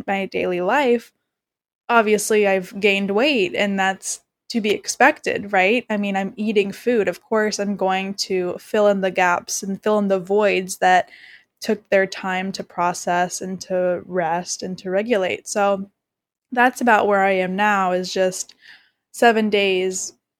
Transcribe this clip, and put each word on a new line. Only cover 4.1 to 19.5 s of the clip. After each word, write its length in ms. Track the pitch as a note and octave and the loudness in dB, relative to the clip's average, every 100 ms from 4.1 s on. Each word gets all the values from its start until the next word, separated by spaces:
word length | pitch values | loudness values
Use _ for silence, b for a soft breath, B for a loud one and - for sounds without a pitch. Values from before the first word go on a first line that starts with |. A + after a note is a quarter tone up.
| - _ _ - | -12 _ _ -8
to 120 | A#3 | -4
be 100 | G#3 | -2
expected, 800 | - - - C4 D#4 - - G3+ | -2 -2 2 2 2 -4 -6 -2
right? 340 | G3 F#3 B3 - | 2 2 2 -2
I 80 | G#3+ | -4
mean, 180 | G3+ F#3+ | -2 -4
I'm 180 | G3 - | -4 -4
eating 340 | G#3+ G#3 G3 | -2 0 0
food. 360 | - A#3 A#3+ F3+ | -2 0 0 0
Of 140 | F3 | -4
course, 380 | - A3 G#3+ G#3 | -2 0 0 -2
I'm 160 | G3+ G3 | -4 -2
going 380 | F#3+ F#3+ F#3+ G3+ | -2 -2 -4 -6
to 400 | - F#3 F3+ - | -4 -2 -4 -6
fill 280 | - A3 G#3 | -4 2 2
in 140 | G3 | 2
the 100 | F#3+ | 0
gaps 500 | F#3 F3+ F3 - - | 0 2 0 -4 -8
and 200 | G3 F#3+ | -6 -4
fill 180 | G#3+ G#3+ | 0 0
in 80 | G3+ | 2
the 120 | F#3+ | 0
voids 580 | F3+ G3+ G#3 F#3 F#3 - | 0 2 2 0 -4 0
that 320 | F#3 F3+ - B B B B - | 4 4 2 B B B B -10
took 280 | - G#3 - | -4 -4 0
their 180 | G3 F#3+ | 0 0
time 440 | - F#3+ F#3 F#3+ | -4 -6 -6 -6
to 100 | F#3+ | -8
process 800 | F#3 - F3 F3 - F3 F3+ - | -10 -4 -2 -2 -2 -2 -2 -4
and 180 | F#3+ F#3 | -10 -10
to 420 | - F#3 F3+ F3+ - | -6 -2 0 -2 -4
rest 580 | F3+ D#3+ F3 F3 - | -4 -2 -2 -6 -10
and 140 | F#3 F#3 | -10 -10
to 120 | F#3 | -4
regulate. 580 | F#3+ A3 G#3+ F#3 G#2 - | -2 0 0 0 -4 -6
So 420 | G#3+ G3+ G3 G3 _ _ _ _ _ - | -2 0 0 -6 _ _ _ _ _ -6
that's 280 | B3 A#3+ - | 2 2 2
about 280 | A#3+ G#3 G3+ | 2 4 4
where 160 | G3 | 4
I 80 | G3 | 4
am 240 | F#3+ F#3 F#3+ | 2 0 0
now, 360 | G#3 G3+ F#3 | 2 2 2
is 220 | F3+ F3+ | 0 -2
just 420 | F#3 F#3 F#3 - - b b b b _ | 0 -2 -2 -10 -16 b b b b _
seven 380 | - A#3+ A3 | 2 4 4
days 640 | G#3+ | 2